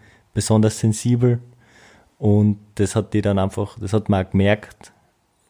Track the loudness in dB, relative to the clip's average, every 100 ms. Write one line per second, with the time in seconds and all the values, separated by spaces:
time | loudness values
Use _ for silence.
0 | _ _ _ -6 0 2 2 0 -2 -2
1 | 0 0 2 0 -6 _ _ _ -20 _
2 | _ -4 0 2 2 0 -6 -4 -2 -2
3 | -2 -2 0 0 -2 -4 -8 -8 -4 -4
4 | 0 -2 0 0 2 0 -4 -20 -20 _
5 | _ _ _ _ _